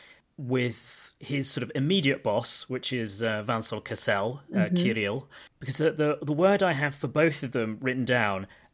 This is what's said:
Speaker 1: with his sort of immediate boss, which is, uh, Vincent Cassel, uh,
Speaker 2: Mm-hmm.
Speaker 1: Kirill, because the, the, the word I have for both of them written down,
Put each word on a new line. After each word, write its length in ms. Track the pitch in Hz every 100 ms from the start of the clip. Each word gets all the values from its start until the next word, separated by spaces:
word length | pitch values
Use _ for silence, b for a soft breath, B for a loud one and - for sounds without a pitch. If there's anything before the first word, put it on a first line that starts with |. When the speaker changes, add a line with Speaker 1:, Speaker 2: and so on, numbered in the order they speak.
| B B _ -
Speaker 1:
with 760 | 127 127 123 110 - - - -
his 300 | - 143 139
sort 140 | -
of 80 | 120 -
immediate 480 | 139 196 139 139
boss, 400 | 117 104 117 - -
which 240 | 127 -
is, 320 | 127 110 98
uh, 200 | 113 107
Vincent 420 | 104 113 110 110 -
Cassel, 560 | 110 - 101 104 139 -
uh, 40 | 202
Speaker 2:
Mm-hmm. 180 | 180 175
Speaker 1:
Kirill, 540 | 175 113 101 113 - B B _
because 180 | - -
the, 140 | 156
the, 260 | 156 151 147
the 120 | 143
word 280 | 147 185 202
I 120 | 190
have 200 | 139 143 139
for 120 | 135
both 340 | 151 160 147
of 80 | 139
them 260 | 123 110 110
written 220 | 131 127
down, 440 | 123 123 107 95 98 b b